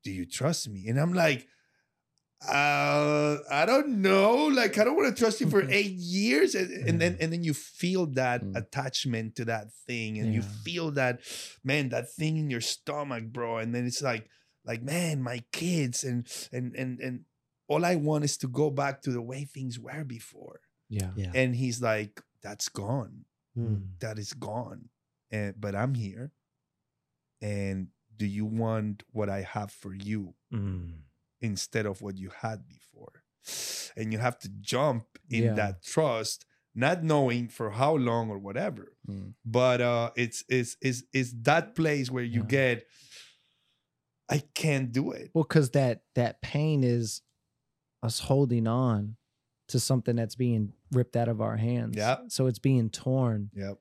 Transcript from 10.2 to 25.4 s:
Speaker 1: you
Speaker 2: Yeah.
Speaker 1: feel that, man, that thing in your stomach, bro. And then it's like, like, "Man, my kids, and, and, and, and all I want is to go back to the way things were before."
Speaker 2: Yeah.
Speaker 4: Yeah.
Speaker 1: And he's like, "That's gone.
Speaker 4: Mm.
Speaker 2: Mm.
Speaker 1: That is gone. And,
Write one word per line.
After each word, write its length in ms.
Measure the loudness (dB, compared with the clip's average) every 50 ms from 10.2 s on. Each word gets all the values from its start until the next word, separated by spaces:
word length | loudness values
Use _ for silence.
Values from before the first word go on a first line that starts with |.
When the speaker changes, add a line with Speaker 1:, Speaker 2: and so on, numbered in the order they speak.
| -2 0 0
Speaker 1:
you 80 | 0
Speaker 2:
Yeah. 80 | -2 -4 -10 -10 -8
Speaker 1:
feel 260 | -8 -6 -4 -4 -2 0
that, 280 | 2 2 2 0 -2 -8 -14 -12 -12 -12 -14 -16 _ -2
man, 260 | 0 2 2 2 0
that 220 | -2 -4 -4 -6
thing 260 | -6 -4 -2 0 0
in 120 | 0 0 -2
your 100 | -2 -2
stomach, 640 | -2 -4 -6 -6 _ -6 -6 -4 -4 -4 -6 -8 -8 -8 -6
bro. 240 | -4 -4 -2 -2 -2
And 140 | -2 -2 -2
then 100 | -2 -2
it's 140 | -2 -4 -2 -2
like, 260 | -2 -2 -2 -6 _ _ _ _ _ _ _ _
like, 180 | -8 -6 -6 -4
"Man, 380 | -4 -2 0 0 0 0 -2 -2
my 160 | -4 -4 -6 -8 _ -8
kids, 500 | -4 -2 0 2 2 0 0 -2 -4 -4
and, 220 | -2 -2 -4 -4 -6 -12 -12 -12 -8 -6
and, 220 | -6 -6 -6 -6
and, 240 | -6 -6 -6 -6 -6
and 240 | -6 -8 -8 -8 -12 _ _ _ _ _ _ _ _ 0
all 160 | 0 2 4
I 100 | 2 2
want 280 | 2 2 2 2 2 2
is 120 | 0 -2 -2
to 80 | -4 -4
go 200 | 0 2 2 2
back 300 | 2 0 -2 -2 -4 -4 -4
to 80 | -4
the 100 | -4 -4 -4
way 220 | -6 -8 -10 -10
things 340 | -12 -10 -10 -8 -8 -8 -10
were 240 | -12 -10 -10 -10 -8
before." 560 | -8 -10 -12 -14 -18 -20 -20 -18 -18 -20 -20 _ _ _ _ _ _
Speaker 2:
Yeah. 240 | -4 -4 -4 -4 -4
Speaker 4:
Yeah. 160 | -4 -6 0 2
Speaker 1:
And 200 | 4 4 4 2
he's 260 | 0 0 -2 -2 0
like, 400 | 0 0 0 0 -2 -6 _ -20 _ _ _ _
"That's 280 | -14 -14 -10 -8 -10 -8
gone. 560 | _ -6 -4 -2 -2 -4 -4 -8 -14 -20 -20 _ _ _ _ _ _
Speaker 4:
Mm. 100 | -4 -2
Speaker 2:
Mm. 200 | -2 -2 -2 -4 -8 -10 -10
Speaker 1:
That 180 | -10 -8 -8 -8
is 140 | -10 -10 -10
gone. 560 | -10 -8 -6 -6 -6 -8 -8 -12 -16 -18 -20 _ _ _ _ _ _ _ _
And, 280 | -4 -4